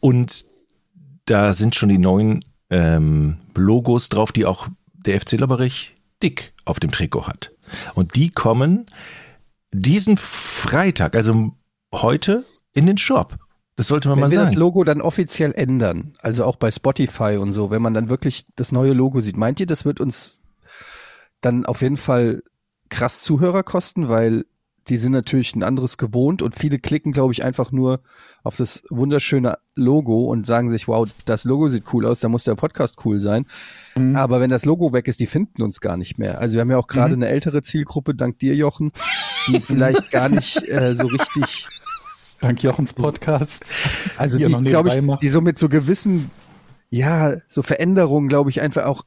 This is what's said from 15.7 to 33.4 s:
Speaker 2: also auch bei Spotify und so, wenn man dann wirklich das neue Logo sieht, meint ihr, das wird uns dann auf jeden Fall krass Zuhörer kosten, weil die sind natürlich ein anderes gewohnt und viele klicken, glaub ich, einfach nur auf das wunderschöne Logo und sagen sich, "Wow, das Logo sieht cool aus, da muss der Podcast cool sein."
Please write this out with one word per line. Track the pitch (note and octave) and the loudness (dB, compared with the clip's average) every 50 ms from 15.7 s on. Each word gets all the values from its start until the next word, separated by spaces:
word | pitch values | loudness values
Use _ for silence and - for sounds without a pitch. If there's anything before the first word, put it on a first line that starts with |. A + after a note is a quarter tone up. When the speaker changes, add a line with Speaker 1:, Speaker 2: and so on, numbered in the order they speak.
| C3 B2+ A2+ F#2+ E2+ E2 - - - _ | 2 2 2 0 0 -4 -8 -10 -16 _
Speaker 2:
also | - A2+ A2 A#2+ A2+ | -6 -4 -2 0 0
auch | B2 B2 | 0 0
bei | _ - A2+ | _ -2 -2
Spotify | G#2 - - C3+ C3+ - - B2 - - A#2 G#2 G#2 G2+ | -2 0 -2 -2 0 0 -2 -2 -2 -2 -2 0 0 0
und | G2 G2+ | -2 -2
so, | G2 G#2+ G#2 G2 | -2 -2 -2 -2
wenn | G#2+ A2 | -2 0
man | A#2 A2+ A2+ | 0 0 0
dann | A2 A2+ A2 | -2 -2 -2
wirklich | B2 - - C#3 B2+ - - _ _ | -4 -2 -2 -4 -4 -4 -12 _ _
das | - B2 - | -8 -6 -2
neue | C3+ B2 C3 C3+ | 0 2 2 4
Logo | C3+ B2 C3 C3+ C3 B2+ | 4 4 2 2 0 -2
sieht, | A2 G#2 F2+ | -2 -2 -2
meint | F#2+ A2 A#2 C#3+ - | -2 -2 -2 0 -2
ihr, | F#3+ | -2
das | F3 D#3+ - - | -4 -4 -2 -2
wird | D3 C#3+ - | -4 -2 -2
uns | - C#3 - - - - - _ _ _ _ _ _ _ - - - - - - - - - - - _ _ _ | -4 -4 -4 -6 -8 -10 -14 _ _ _ _ _ _ _ -20 -20 -20 -20 -20 -20 -20 -20 -20 -20 -20 _ _ _
dann | - B2 A#2+ B2 B2 | -2 0 0 0 -2
auf | - A2+ - | -4 -4 -2
jeden | C3 C3 C#3+ | 0 -2 -2
Fall | C#3 - - C3 B2 A#2+ A#2 A2 - - _ _ _ _ _ _ _ _ _ | -2 -2 0 2 2 2 0 0 -4 -8 _ _ _ _ _ _ _ _ _
krass | - - A#2+ B2+ - - | -6 -4 -4 -2 -2 -4
Zuhörer | - - D#3+ C3+ E3 F3+ F3+ G3 | -2 0 2 2 2 2 0 0
kosten, | F#3 - - F3+ - - - F#3 D#3+ B2 | -2 -2 -4 -4 -4 -4 -4 -4 -2 0
weil | A2+ A2+ A#2 A2+ A2+ A2+ - _ _ _ _ _ _ _ _ - | 2 2 2 2 0 0 -4 _ _ _ _ _ _ _ _ -4
die | B2+ A#2 | -4 -2
sind | A2+ B2+ | 0 0
natürlich | C3 C3 A#2 - - C3 A#2+ - - | 0 0 0 0 0 0 0 0 -4
ein | A2 | -4
anderes | - A2 C3 C3 B2+ B2 - | -2 -2 -2 -2 -2 -4 -4
gewohnt | - C3+ A2 G#2 B2 B2+ C#3+ F3+ F#3+ | -4 -6 -2 0 0 0 0 0 -2
und | - A#2 A#2 | -4 -6 -4
viele | - - D3+ C#3+ C3+ | -4 -2 -2 -2 -2
klicken, | - - C#3+ D3+ _ D#3 | -2 -4 -4 -2 _ -2
glaub | C3+ C#3+ C3 C3 | 0 2 2 2
ich, | A#2+ - - | 0 0 -4
einfach | B2+ B2 - B2+ - | -4 -2 -4 -4 -2
nur | C3 C3 C3 B2+ C3 B2+ _ _ _ - - - - _ | 0 0 0 0 0 -2 _ _ _ -20 -20 -20 -20 _
auf | _ G#2+ - | _ -8 -4
das | - B2+ A2 - - _ - | -4 -6 -6 -6 -14 _ -8
wunderschöne | - A#2 C3 C#3+ C#3+ C#3+ - - D3 C3+ B2 B2 - - _ _ _ | -4 -2 0 0 0 0 0 0 0 0 0 0 -2 -4 _ _ _
Logo | - B2+ B2 C#3 D#3 D3 A#2 A2 A2+ B2 | 0 2 4 4 2 2 2 0 0 2
und | B2 A#2 A#2 G2+ | 0 -2 -2 -2
sagen | A2 A#2 A#2 A#2+ A#2+ | 0 0 0 2 0
sich, | A#2 A2 - - | -2 -2 -2 0
"Wow, | A2+ A2 A#2 G2+ - - - | 0 0 0 -2 -4 -10 -4
das | - A2+ G#2+ - | -4 -4 -2 0
Logo | A#2 C3 C#3+ D#3 D3+ | 0 0 2 2 2
sieht | B2+ A2 - - | 0 -2 -4 -2
cool | - A#2+ G#2+ | -2 0 0
aus, | A2+ A#2+ - | 0 0 0
da | - A2+ | 0 0
muss | A#2 A#2+ | 0 0
der | - - A2 | 0 -2 -2
Podcast | - - E3 _ - C#3 A#2+ - - - | -2 -2 -6 _ -2 -4 -4 -4 -4 -2
cool | A#2 G#2 G2+ | 0 0 0
sein." | G2 G2+ G#2 A2+ | 0 0 0 0